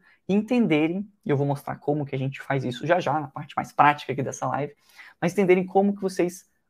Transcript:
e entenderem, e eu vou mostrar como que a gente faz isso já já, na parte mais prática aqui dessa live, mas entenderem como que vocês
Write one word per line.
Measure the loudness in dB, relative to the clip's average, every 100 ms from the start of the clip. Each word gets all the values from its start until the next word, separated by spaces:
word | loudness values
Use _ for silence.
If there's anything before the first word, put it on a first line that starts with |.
| _ _ _
e |
entenderem, | 0 2 2 4 4 2 0 -6 _
e | -2
eu | 0
vou | 0
mostrar | -2 -6 -8
como | -2 -2
que | -2
a | -4
gente | -4 -6
faz | -4 -4
isso | -4 -6 0
já | 0
já, | 0 -2
na | -4
parte | -12 -10 -8
mais | -8
prática | 2 4 4 -4
aqui | -4
dessa | -4 -4 -4
live, | -4 -6 -10 _ -20 -20 _
mas | -2
entenderem | 2 4 4 4
como | 2 2
que | 0
vocês | -4 -2 -2 -2 -20 _ _